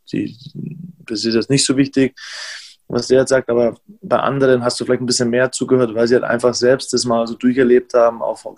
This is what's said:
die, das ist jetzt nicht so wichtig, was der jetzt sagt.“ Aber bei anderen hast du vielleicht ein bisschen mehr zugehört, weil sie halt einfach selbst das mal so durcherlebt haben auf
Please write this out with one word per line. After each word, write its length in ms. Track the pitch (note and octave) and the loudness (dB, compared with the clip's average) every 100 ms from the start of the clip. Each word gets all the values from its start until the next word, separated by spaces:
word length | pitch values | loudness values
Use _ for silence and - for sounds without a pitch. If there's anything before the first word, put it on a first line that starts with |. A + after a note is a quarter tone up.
| - | -10
die, 240 | - - A#2 - - - - - - - | -8 -8 -10 -18 -14 -14 -14 -18 -20 -10
das 180 | A2 | -6
ist 100 | A2+ | -2
jetzt 140 | A2+ G#2+ | 0 2
nicht 160 | C3+ | 0
so 120 | - C3 | 2 0
wichtig, 420 | C3+ C#3 C3+ - - - - - - - - | 0 0 0 -2 -16 -16 -16 -16 -20 -20 -8
was 180 | A#2+ A#2+ | -6 2
der 140 | B2+ | 2
jetzt 80 | B2+ | 4
sagt.“ 200 | C3 B2 | 0 0
Aber 260 | A#2+ A#2+ - - G2+ | 0 0 -2 -12 -18
bei 160 | - B2 | -2 0
anderen 460 | - C#3 C3+ B2+ | 0 0 2 2
hast 160 | A#2+ - | 0 -4
du 40 | |
vielleicht 180 | A#2+ B2+ | -2 -2
ein 40 | B2 | -2
bisschen 240 | A#2 A#2+ | -2 0
mehr 220 | A#2+ B2+ | 0 0
zugehört, 420 | - A#2+ B2+ A#2+ | -2 0 2 2
weil 140 | A2 A#2 | 0 2
sie 60 | |
halt 100 | B2 | 2
einfach 300 | - A#2 B2 | 2 0 0
selbst 380 | A2+ B2 C3 - | 2 2 2 0
das 120 | B2 | -4
mal 200 | A#2+ A#2 A#2 | 0 -2 -2
so 60 | |
durcherlebt 600 | A#2 B2+ B2 B2+ B2 B2 | -2 0 2 4 4 2
haben 260 | B2 A#2 A#2 | 2 2 0
auf 220 | A2+ A2 A#2+ | -6 -8 -12